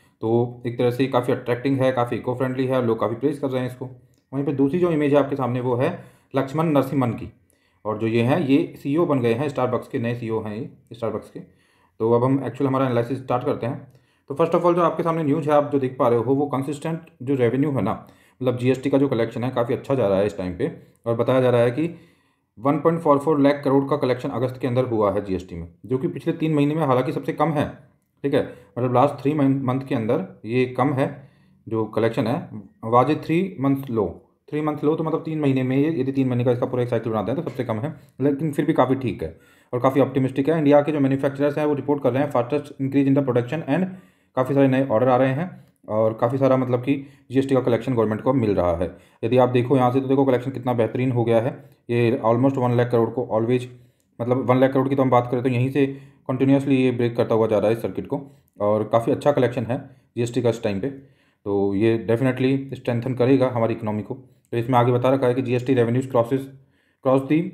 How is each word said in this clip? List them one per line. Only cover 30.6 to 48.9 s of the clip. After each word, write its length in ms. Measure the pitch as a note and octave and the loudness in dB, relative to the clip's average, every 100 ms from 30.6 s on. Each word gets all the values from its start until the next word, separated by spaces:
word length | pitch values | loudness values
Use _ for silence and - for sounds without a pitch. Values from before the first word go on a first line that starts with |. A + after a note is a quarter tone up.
| B2+ | 0
कम 200 | B2+ C#3 | 0 0
है 180 | C3 A2 - - _ _ _ - | 0 -2 -6 -20 _ _ _ -6
जो 180 | A2 G#2+ | -4 -2
कलेक्शन 360 | A2 A2+ C#3+ A2 | 0 0 0 -2
है, 220 | D#3+ - A2 G2 _ A2+ | -4 -6 -14 -18 _ 2
was 220 | A#2+ C#3 | 4 4
a 120 | D3 | 0
three 220 | D#3 E3 F#3+ B2+ | -2 -2 -2 -2
months 320 | C#3 C3+ - | -2 -2 -2
low। 180 | A2 F2+ - _ _ - | -2 -2 -4 _ _ -8
थ्री 120 | D3 | -6
मंथ 220 | D3+ C#3+ | -4 -2
लो 100 | D3 D#3+ | 0 0
तो 80 | |
मतलब 180 | D#3+ D3 | -2 -4
तीन 160 | D#3+ D#3 | -4 -2
महीने 240 | C#3+ C3 | 0 2
में 120 | B2+ C3+ | 2 2
ये, 120 | D#3 | 0
यदि 200 | B2+ C3 | 0 -2
तीन 160 | C3+ C3 | 0 0
महीने 160 | A#2+ | 2
का 80 | B2 | 2
इसका 140 | A#2+ B2+ | 0 0
पूरा 180 | B2 | -2
एक 60 | A#2+ | -2
साइकिल 220 | A#2 A#2 | -2 -2
बनाते 200 | A2 G2+ | -2 -2
हैं 100 | D3 | -4
तो 80 | D3+ | -6
सबसे 140 | - | -6
कम 160 | A2+ G#2+ | -4 -4
है, 140 | D3+ - - - | -6 -10 -16 -4
लेकिन 300 | C#3 C#3 D#3+ | -2 0 -2
फिर 140 | D3+ D3+ | -2 0
भी 80 | |
काफ़ी 220 | D3 B2+ C3 | 2 2 0
ठीक 260 | A#2 - | -4 -6
है 140 | D#2+ - _ _ _ | -8 -12 _ _ _
और 60 | B2 | -2
काफ़ी 220 | C3 C#3 | 2 2
ऑप्टिमिस्टिक 460 | B2+ C#3 C3 C#3+ C#3 | 2 2 -2 0 0
है। 80 | E3 | 2
इंडिया 220 | C#3+ C#3+ | 6 4
के 100 | C#3+ | 4
जो 80 | D3 | 2
मैन्युफैक्चरर्स 580 | C3+ C3+ C#3 C#3 D3 D3 | 0 0 -2 0 -2 0
हैं 80 | D3+ | 0
वो 80 | |
रिपोर्ट 280 | C#3 C3+ C#3+ | 0 -2 0
कर 100 | C3 | 0
रहे 100 | B2+ | 0
हैं 80 | C#3+ | 0
fastest 400 | B2 A#2+ D3 - - | 0 0 -2 -4 -6
increase 320 | C3+ C#3 C#3 | -2 2 4
in 80 | C#3 | 2
the 60 | C3+ | 2
production 400 | A#2+ A#2 D#3+ C3+ | 0 0 -4 -2
and 180 | D#3 F#3+ - - _ _ C3 | -2 -2 -6 -20 _ _ -4
काफ़ी 180 | C3 C#3 | 0 4
सारे 120 | C3+ | 4
नए 200 | C3 C3+ | 4 2
ऑर्डर 200 | - B2+ | 2 4
आ 100 | B2 | 4
रहे 160 | C3 | 2
हैं 160 | C3 F3+ - - _ - | 0 -6 -10 -20 _ -4
और 240 | G#2+ A2+ | 0 0
काफ़ी 240 | A2+ A#2+ C3 | 0 -2 2
सारा 200 | C3+ C3 | 2 2
मतलब 240 | B2 B2 | 2 0
कि 140 | C#3 C#3 - - - | 0 -2 -4 -20 -4
जीएसटी 240 | C3 C3+ B2+ | -2 2 2
का 60 | |
कलेक्शन 320 | C3 A2+ C3+ | 2 0 0
गवर्नमेंट 280 | A#2 G#2+ G#2+ | 0 0 0
को 120 | C3 C3+ | 0 0
मिल 200 | G#2+ F2+ | 2 2
रहा 200 | F2 E2+ | 0 0
है। 120 | E2+ | -4